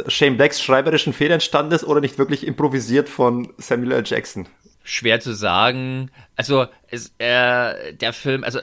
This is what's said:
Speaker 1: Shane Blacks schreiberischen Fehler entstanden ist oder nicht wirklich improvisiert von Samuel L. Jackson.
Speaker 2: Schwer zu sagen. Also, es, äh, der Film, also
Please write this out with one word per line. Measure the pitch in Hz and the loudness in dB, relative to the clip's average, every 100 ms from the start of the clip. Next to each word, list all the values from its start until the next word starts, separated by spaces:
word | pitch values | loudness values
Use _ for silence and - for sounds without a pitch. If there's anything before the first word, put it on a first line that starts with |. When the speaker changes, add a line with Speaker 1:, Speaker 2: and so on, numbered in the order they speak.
| - | -4
Speaker 1:
Shane | - 143 123 | 2 2 4
Blacks | 143 - | 2 2
schreiberischen | - 131 143 156 - | 2 2 4 2 0
Fehler | 127 147 | 0 2
entstanden | 165 - 147 151 | 2 2 0 2
ist | 165 | 0
oder | - 147 | 2 2
nicht | 139 - | 2 0
wirklich | 139 143 - | 0 0 -4
improvisiert | 127 147 135 110 131 143 | -2 0 0 2 2 2
von | - 123 123 120 - | 2 2 2 -6 -12
Samuel | - 123 123 | -4 -2 0
L. | 131 110 | -2 0
Jackson. | 117 - - 87 _ _ _ - | -4 -4 -10 -12 _ _ _ -10
Speaker 2:
Schwer | - 117 117 | -4 0 0
zu | 127 | -2
sagen. | 104 104 90 113 127 131 131 131 - - - | -4 0 2 2 0 -4 -6 -8 -14 -10 -8
Also, | 113 139 127 - _ | 0 2 0 -6 _
es, | 120 101 - | -12 -12 -6
äh, | 120 123 123 123 120 - 73 | 0 2 4 2 0 -4 -10
der | - 113 | -6 -6
Film, | - 139 135 - | -4 -2 -2 -2
also | 127 | -6